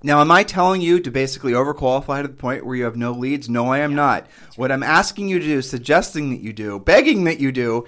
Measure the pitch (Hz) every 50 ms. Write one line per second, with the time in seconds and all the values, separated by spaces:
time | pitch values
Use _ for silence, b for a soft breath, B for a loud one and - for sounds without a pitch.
0 | - 147 147 147 147 160 170 185 202 - - 190 180 185 190 185 175 170 175 180
1 | 175 135 117 135 135 131 135 131 - 127 120 123 135 147 143 - 143 127 131 139
2 | - - 139 139 143 139 127 - 131 123 131 127 - 127 127 123 123 117 117 120
3 | 120 120 123 123 127 131 143 139 127 113 120 120 120 127 131 143 147 147 143 147
4 | 147 135 113 87 - - - - - - - - 127 131 135 131 120 131 156 185
5 | 196 - - 202 202 196 185 175 151 151 151 135 131 - 143 120 120 135 147 175
6 | - - - 160 147 139 123 - - 110 107 110 107 104 101 101 98 - 175 254
7 | 269 311 269 196 175 165 165 - 139 135 131 127 120 117 113 120 120